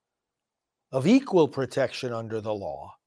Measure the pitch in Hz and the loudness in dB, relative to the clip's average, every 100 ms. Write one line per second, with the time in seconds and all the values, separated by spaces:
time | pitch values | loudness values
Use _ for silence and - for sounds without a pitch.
0 | _ _ _ _ _ _ _ _ _ 131 | _ _ _ _ _ _ _ _ _ 0
1 | 143 262 269 190 151 - 127 - 127 - | 4 4 4 4 4 2 -4 -2 -2 -2
2 | 127 117 113 110 107 107 90 69 - - | -8 -6 -6 -6 -6 -6 -8 -10 -14 -20